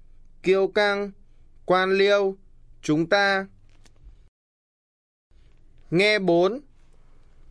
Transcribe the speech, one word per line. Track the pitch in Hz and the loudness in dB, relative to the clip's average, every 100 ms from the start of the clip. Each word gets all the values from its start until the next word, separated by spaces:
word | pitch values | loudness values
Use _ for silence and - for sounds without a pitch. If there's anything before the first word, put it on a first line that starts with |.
| - - - - | -20 -20 -20 -8
Kiêu | 170 190 190 | -2 0 0
căng. | 208 208 202 202 - - - - - - | 0 -2 -2 -8 -12 -20 -20 -20 -12 -2
Quan | 180 185 | 0 0
liêu. | 196 196 202 196 196 - - - - | 0 2 2 -2 -6 -18 -20 -20 -12
Chúng | - 151 165 | -4 -2 0
ta. | 202 196 190 196 - - - - - - - - _ _ _ _ _ _ _ _ _ _ _ - - - - - | 0 0 -2 -6 -18 -20 -20 -20 -20 -20 -20 -20 _ _ _ _ _ _ _ _ _ _ _ -20 -20 -20 -20 -4
Nghe | 165 208 214 | 0 0 0
bốn. | 180 170 185 254 - - - - - - - - - | 0 2 2 -2 -14 -20 -20 -20 -20 -20 -20 -20 -20